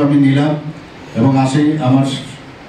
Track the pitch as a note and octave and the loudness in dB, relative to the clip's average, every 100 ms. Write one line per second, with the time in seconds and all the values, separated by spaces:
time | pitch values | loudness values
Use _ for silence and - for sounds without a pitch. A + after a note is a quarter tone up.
0 | C#3+ C#3+ C3+ C3+ D3+ D#3 - - - - | 2 2 4 2 0 -2 -8 -16 -20 -20
1 | - A2 B2+ C3+ C3+ D3+ D3+ D#3 D3+ C3+ | -10 0 2 2 0 0 0 0 2 2
2 | C3+ - - - - - | 0 -4 -12 -18 -20 -20